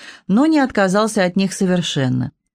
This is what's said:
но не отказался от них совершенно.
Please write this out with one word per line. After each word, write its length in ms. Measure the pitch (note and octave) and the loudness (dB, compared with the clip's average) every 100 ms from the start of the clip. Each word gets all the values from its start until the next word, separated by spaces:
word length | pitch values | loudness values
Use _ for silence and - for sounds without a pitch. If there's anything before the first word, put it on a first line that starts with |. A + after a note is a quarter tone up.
| - - - | -14 -18 -2
но 180 | G#3 | 2
не 140 | D#4 D#4 | 2 2
отказался 640 | C4 - F#3+ G3+ G#3+ G#3+ | 0 0 0 2 0 0
от 100 | F3+ | 0
них 200 | F#3 F#3+ | 0 -2
совершенно. 800 | - F#3 F3+ E3+ D3 C3 B2+ B2+ - _ | -2 0 0 -2 -2 -2 -2 -4 -10 _